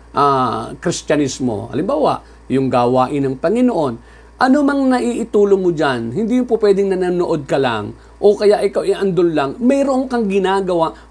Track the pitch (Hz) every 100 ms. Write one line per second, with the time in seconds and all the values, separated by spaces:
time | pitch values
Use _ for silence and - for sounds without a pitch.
0 | - 135 143 135 123 110 120 - 175 160
1 | - 147 139 - 127 101 110 127 196 302
2 | 220 131 - - - 127 135 127 123 127
3 | 127 147 135 131 170 226 247 196 139 117
4 | - - - - 262 285 277 277 262 254
5 | 240 233 220 214 202 190 180 156 147 120
6 | 117 131 220 254 247 220 208 190 196 185
7 | 180 175 170 160 135 156 127 110 104 -
8 | - - 202 208 208 208 196 185 160 196
9 | 196 175 170 151 139 180 240 277 277 262
10 | 262 240 202 196 190 196 185 175 160 -
11 | -